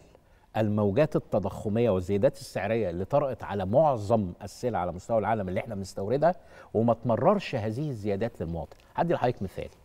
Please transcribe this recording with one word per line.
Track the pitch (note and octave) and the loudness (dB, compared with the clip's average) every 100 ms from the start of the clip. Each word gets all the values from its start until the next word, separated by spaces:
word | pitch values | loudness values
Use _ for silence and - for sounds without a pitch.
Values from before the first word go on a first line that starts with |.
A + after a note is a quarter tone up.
| - - _ _ _ A2 | -12 -20 _ _ _ 0
الموجات | A2 G#2 G#2 G#2 D#3 E3 | 2 4 4 4 2 0
التضخمية | - A2 F#2+ - G#2+ G#2+ A#2+ | 0 -2 -2 -4 -2 2 4
والزيادات | - F#3+ G3+ - - | 2 2 2 2 0
السعرية | - - G2+ A#2 F#2+ | -8 -6 -2 0 -2
اللي | E2+ F#2+ | -4 0
طرأت | C#3+ C#3 A#2 | 0 0 -4
على | D#2+ G2+ F#2+ | -6 -4 2
معظم | - D#3 A#2+ G2+ A#2 F#2 - | 4 4 2 2 2 2 -6
السلع | - - B2 G2 | -14 -6 -4 -2
على | F2+ | -4
مستوى | E2+ - A2+ | -6 -2 0
العالم | G2 A2+ F#2 | 2 -2 -2
اللي | F#2 | -4
احنا | A#2+ G2 | -6 -8
بنستوردها، | F#2+ - G2 C#3 D#3+ - - - - | -8 -6 -2 2 2 0 -10 -20 -4
وما | G2+ A#2+ | 2 2
تمررش | - A#2+ A2 D3+ G#3 - B2 | 2 2 2 4 2 0 -4
هذه | G#2+ A2+ D3+ | -4 -4 -6
الزيادات | A2+ G2+ G2 A2+ - | -4 -4 -2 -4 -4
للمواطن. | E2 E2 D2+ - - - | -6 -6 -8 -16 -10 -4
هدي | E3+ | -2
لحضرتك | D3+ B2 - | 0 0 -2
مثال. | F#2+ - D2 - | -6 -8 -12 -16